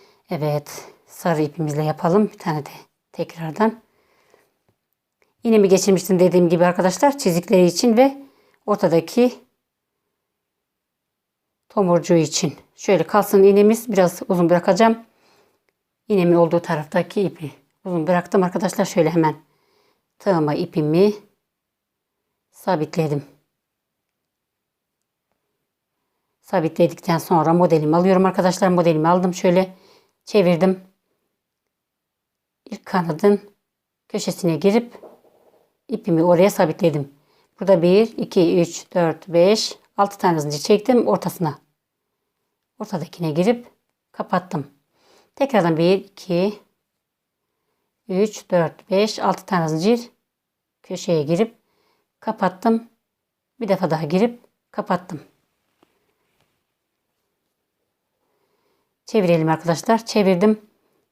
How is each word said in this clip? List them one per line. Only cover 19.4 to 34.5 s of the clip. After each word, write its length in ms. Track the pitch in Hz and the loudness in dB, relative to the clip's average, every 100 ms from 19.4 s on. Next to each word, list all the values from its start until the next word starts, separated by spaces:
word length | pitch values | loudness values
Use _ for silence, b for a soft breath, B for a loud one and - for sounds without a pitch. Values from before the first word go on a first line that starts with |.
| _ _ _ _ _ _ _ _ | _ _ _ _ _ _ _ _
tığıma 360 | 208 170 151 | -2 0 0
ipimi 580 | 147 170 170 151 160 208 208 - _ _ _ _ _ _ _ _ _ _ _ _ | -4 -4 -4 0 2 2 0 -12 _ _ _ _ _ _ _ _ _ _ _ _
sabitledim. 720 | _ - 175 151 170 156 143 - _ _ _ _ _ _ _ _ _ _ _ _ _ _ _ _ _ _ _ _ _ _ _ _ _ _ _ _ _ _ _ | _ -4 -4 -4 -4 -4 -4 -8 _ _ _ _ _ _ _ _ _ _ _ _ _ _ _ _ _ _ _ _ _ _ _ _ _ _ _ _ _ _ _
Sabitledikten 800 | _ 190 160 160 170 - - 165 | _ -2 -2 0 0 0 -2 -2
sonra 340 | - 175 156 | 0 0 2
modelimi 440 | 170 175 160 151 165 | 2 4 2 2 2
alıyorum 300 | 185 185 190 | 2 2 2
arkadaşlar. 420 | 185 180 180 190 | 0 -2 0 0
Modelimi 400 | 180 170 156 160 | 2 2 2 2
aldım. 260 | 180 185 | 2 0
Şöyle 420 | 170 190 175 185 b b b b b | -2 0 2 0 b b b b b
çevirdim. 560 | - 214 180 165 185 185 - _ _ _ _ _ _ _ _ _ _ _ _ _ _ _ _ _ | -4 0 2 2 0 -2 -8 _ _ _ _ _ _ _ _ _ _ _ _ _ _ _ _ _
İlk 220 | - 208 - | -20 -20 -6
kanadın 680 | 190 170 156 202 202 - _ _ _ _ _ _ | -4 -4 0 0 0 -4 _ _ _ _ _ _
köşesine 480 | 208 202 175 175 | -8 -6 -4 -4